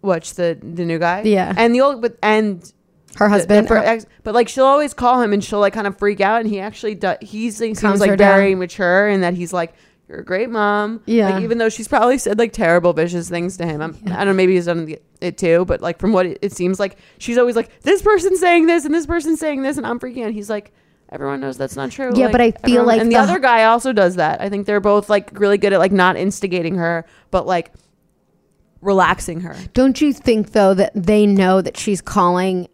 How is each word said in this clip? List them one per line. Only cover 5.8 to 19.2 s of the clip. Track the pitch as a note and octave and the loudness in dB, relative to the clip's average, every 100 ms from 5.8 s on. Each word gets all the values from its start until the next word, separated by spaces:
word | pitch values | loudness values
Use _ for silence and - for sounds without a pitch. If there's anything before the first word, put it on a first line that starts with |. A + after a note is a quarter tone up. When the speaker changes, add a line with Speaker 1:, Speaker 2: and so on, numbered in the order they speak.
| G3+ | -6
Speaker 1:
of | G3 | -2
freak | G3+ G3+ | -4 0
out, | G3 A3+ | 0 0
and | A3+ | -2
he | G3+ | -6
actually | G3 G#3 A3 G3+ | -8 -8 -10 -6
do-, | G3 - | -4 -6
he | A3 G#3+ A#3 | -10 -8 -8
se-, | G#3 A#3 | -6 -6
seems, | G3+ | -2
Speaker 2:
Calms | G#3+ G3 | 0 2
Speaker 1:
like, | G3+ | 2
Speaker 2:
her | G3 | 4
Speaker 1:
very | G3+ G3 G3 | 6 6 4
Speaker 2:
down. | F#3+ | 0
Speaker 1:
mature | F3+ - F3+ F#3 G#3 | -4 -2 2 2 2
and | G3 | 0
that | F3+ | -2
he's | F3 F3 | -4 -6
like, | F#3 E3+ _ _ _ _ | -6 -6 _ _ _ _
"You're | - | -18
a | |
great | - F#3 A#3+ | -6 -4 -4
mom." | A3+ G#3 G#3 G#3 A3+ - | -2 0 0 -2 -8 -2
Speaker 2:
Yeah. | A3+ G3+ | 0 2
Speaker 1:
Like, | F#3+ | 0
even | F3+ A#3 | -2 0
though | A3+ | -2
she's | A3 A3 | -2 -2
probably | C#4 A#3 C4 | 2 2 2
said, | - A3 | 0 -2
like, | A#3 | -2
terrible, | - F3+ F3 E3+ | 0 2 2 2
vicious | D#3 E3+ F3 E3+ | 0 -2 -4 -6
things | F3 F3 F#3 | -6 -6 -6
to | E3+ | -8
him. | D3+ | -6
I'm, | D#3+ D#3 | -8 -10
Speaker 2:
Yeah. | G#3 | -8
Speaker 1:
I | F3+ | -2
don't | G3 | 0
know, | |
maybe | F#3+ F#3 | 2 4
he's | F#3 E3+ | 2 0
done | E3+ D#3+ | -4 -6
it, | D#3+ _ _ | -12 _ _
it | F3+ - | -10 -4
too, | F3 E3 | 2 2
but, | - - | 2 -2
like, | E3 E3+ | -4 -4
from | F#3+ | 0
what | G#3 F#3 | 0 0
it, | - | -4
it | G3+ | -8
seems | - F3+ F#3+ | -4 -4 -2
like, | G3 - _ _ | -6 -8 _ _
she's | - A#3+ | -4 0
always | B3 A3+ | 2 0
like, | A#3 _ | -4 _
"This | - F#4+ | 0 2
person's | G4+ G#4 F4+ F4+ | 4 2 2 0
saying | F4+ E4+ D#4+ | 2 4 4
this | E4+ | 2
and | D4 | 0
this | D#4+ D4+ | -4 -2
person's | E4+ | -4